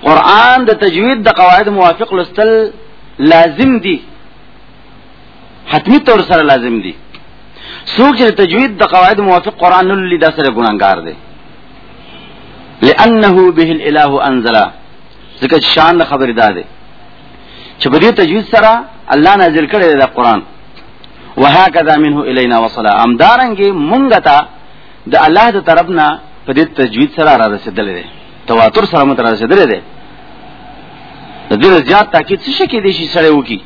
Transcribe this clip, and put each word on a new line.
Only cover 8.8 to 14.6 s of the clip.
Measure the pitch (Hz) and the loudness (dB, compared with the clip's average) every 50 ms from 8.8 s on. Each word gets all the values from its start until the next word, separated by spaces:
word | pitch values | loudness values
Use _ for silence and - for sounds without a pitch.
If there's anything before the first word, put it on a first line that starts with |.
| 214 180 165 | -2 0 2
قواعد | 185 180 185 214 202 | 2 2 4 2 0
موافق | 202 190 180 175 175 208 - - 170 | 0 0 0 0 0 -4 -8 -2 0
قرآن | 180 180 180 185 185 | 2 2 2 0 0
نه | 196 | -2
لولي، | 196 185 180 175 160 | -4 -4 -4 -2 0
دا | 160 147 | 0 0
سره | - 156 147 135 113 | 0 0 -4 -2 -2
ګناهګار | 113 117 110 104 98 101 98 95 87 82 | -2 -2 -2 -2 0 0 0 -2 -2 -6
دی. | 82 78 - - - - - - - - - - - - - - - - - - - - - - - - - - - - - - - - - | -14 -16 -16 -20 -20 -20 -20 -20 -20 -20 -20 -20 -20 -20 -20 -20 -20 -20 -20 -20 -20 -20 -20 -20 -20 -20 -20 -20 -20 -20 -20 -20 -20 -8 -2
لأنه | - 131 - - 214 226 233 220 214 202 185 185 185 180 170 | -2 -2 0 0 0 0 2 2 2 2 2 4 2 2 2
به | 160 165 160 165 | 2 0 0 -2
الإله | 156 - 151 147 156 147 143 139 139 - 139 | -4 -4 -2 0 0 0 0 0 -2 -2 -2
أنزل، | 131 127 110 120 113 107 | -2 -2 -2 0 0 0